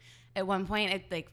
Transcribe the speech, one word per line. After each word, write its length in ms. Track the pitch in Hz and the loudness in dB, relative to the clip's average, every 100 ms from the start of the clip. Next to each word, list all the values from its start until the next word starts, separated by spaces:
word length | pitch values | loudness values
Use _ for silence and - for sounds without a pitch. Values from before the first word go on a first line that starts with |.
| - - - - | -20 -20 -8 -4
At 100 | 190 | 0
one 180 | 196 190 | 0 2
point, 240 | 208 202 | 2 2
it, 180 | 185 180 | 0 -2
like, 200 | 170 165 | -6 -6